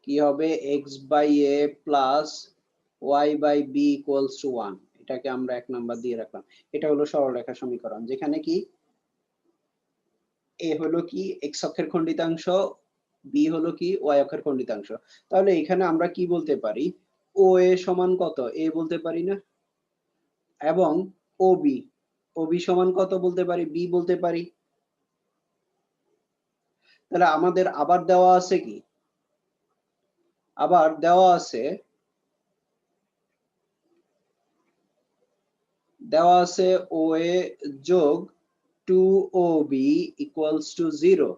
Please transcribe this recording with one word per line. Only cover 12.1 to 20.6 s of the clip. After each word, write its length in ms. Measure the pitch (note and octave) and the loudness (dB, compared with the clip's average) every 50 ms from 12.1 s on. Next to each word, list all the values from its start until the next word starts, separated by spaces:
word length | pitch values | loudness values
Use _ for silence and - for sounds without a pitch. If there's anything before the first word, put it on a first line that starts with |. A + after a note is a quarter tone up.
| D#3 E3 E3 E3 E3 D#3+ - F#3 F3+ F#3+ F#3+ F#3 - _ _ _ _ _ _ _ _ _ _ C#3 - | -2 -4 -2 -4 -4 -4 -4 -2 0 0 -2 -2 -8 _ _ _ _ _ _ _ _ _ _ -4 0
বি 100 | - D3+ D#3+ E3 | 0 0 0 0
হলো 160 | - D#3+ E3+ E3 - | -2 -2 -4 -4 -4
কি 100 | F3 F3 F#3+ - - | -4 -4 -4 -2 0
ওয়াই 160 | D3 C#3+ C#3 C#3 | 2 2 2 2
অক্ষের 180 | C#3 D#3 D3+ - | 0 -4 -6 -4
খণ্ডিতাংশ। 440 | D3+ C3+ B2+ B2 A#2+ A2+ G#2 G2+ - A2 - _ _ - _ _ _ | -4 -4 -4 -4 -6 -6 -8 -8 -14 -16 -18 _ _ -20 _ _ _
তাহলে 220 | - F#3+ G3 G3 F#3 D#3+ | 0 2 4 4 2 2
এখানে 220 | D3+ F3+ F#3 F3+ F#3+ F3 | 0 -2 0 0 2 0
আমরা 160 | D#3+ D#3+ F3 F3 F3+ | 2 0 -2 -2 -2
কি 80 | F#3+ F3+ E3+ F3 | -4 -2 -2 -2
বলতে 220 | E3 D3+ D#3 C#3+ - - | -4 -2 -4 -4 -4 -4
পারি? 220 | A2 G#2+ A#2 D3 F3+ - _ _ _ _ _ _ _ _ G3 G3 | -6 -6 -4 -6 -6 -6 _ _ _ _ _ _ _ _ 4 6
ওএ 240 | F#3 F#3 F#3 F3+ F3+ F#3 F3+ F#3 | 6 6 6 6 4 4 2 0
সমান 260 | G3 F3+ F3+ F3+ F3+ F#3 F#3 | -2 0 0 2 0 2 0
কত? 160 | F3+ D#3+ - - B2 A#2 - D3+ D#3+ | -2 -4 -4 -6 -6 -6 -6 -4 -4
এ 20 | D#3+ D#3 | -4 -2
বলতে 200 | D#3+ D#3+ D#3+ E3+ D#3+ D#3+ | -4 -4 -4 -6 -6 -6
পারি 180 | E3 E3 E3+ F3 F#3+ | -6 -6 -4 -4 -4
না? 60 | G3 G3+ _ _ _ _ _ _ _ _ _ _ _ _ _ _ _ _ _ _ _ _ _ _ _ _ | -6 -6 _ _ _ _ _ _ _ _ _ _ _ _ _ _ _ _ _ _ _ _ _ _ _ _